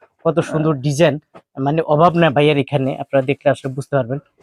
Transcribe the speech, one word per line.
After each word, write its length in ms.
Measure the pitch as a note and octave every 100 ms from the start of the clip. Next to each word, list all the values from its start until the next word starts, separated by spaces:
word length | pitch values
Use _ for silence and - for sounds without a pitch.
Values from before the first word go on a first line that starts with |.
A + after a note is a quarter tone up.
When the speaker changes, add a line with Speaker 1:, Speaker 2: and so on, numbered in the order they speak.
| _ _ E3
Speaker 1:
কত 140 | D#3+
সুন্দর 320 | D#3 D#3+ D#3
Speaker 2:
হ্যাঁ। 100 | C#3+
Speaker 1:
ডিজাইন, 380 | C#3+ C#3 E3 D3 _ - _ -
মানে 220 | C#3 D#3+
অভাব 320 | D#3+ D3 F3
না 160 | E3+ D#3+
ভাইয়ের 280 | D3 D3 C#3+
এখানে। 400 | C3 C#3+ C3 D3+
আপনারা 280 | C#3 C#3 C3
দেখলে 220 | C#3 C#3+
আসলে 220 | B2+ C#3
বুঝতে 220 | C3 - C#3
পারবেন, 240 | A#2 C#3 _ _